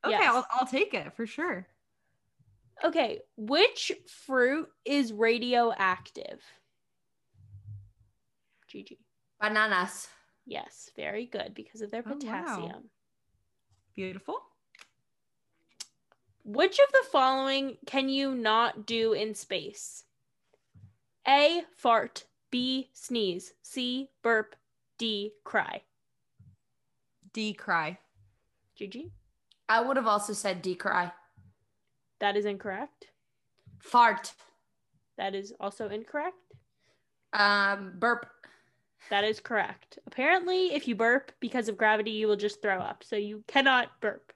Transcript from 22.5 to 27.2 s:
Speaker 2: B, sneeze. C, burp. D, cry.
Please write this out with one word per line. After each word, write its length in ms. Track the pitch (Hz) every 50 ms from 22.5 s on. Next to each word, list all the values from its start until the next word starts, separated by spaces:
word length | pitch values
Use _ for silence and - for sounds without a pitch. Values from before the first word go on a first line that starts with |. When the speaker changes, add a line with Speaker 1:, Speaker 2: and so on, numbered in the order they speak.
Speaker 2:
B, 400 | - 247 247 254 262 262 262 _ _
sneeze. 640 | - - - 247 233 214 190 170 185 - - _ _ _
C, 460 | - - 269 247 247 247 262 269 - _ _ _
burp. 320 | 233 233 220 214 - - _ _ _ _ _ _ _ _ _
D, 340 | 226 226 214 202 202 214 214 _ _
cry. 380 | - - 214 - - - - _ _ _ _ _ _ _ _ _ _ _ _ - - _ _ _ _ _ _ _ _ _ _ _ _ _ _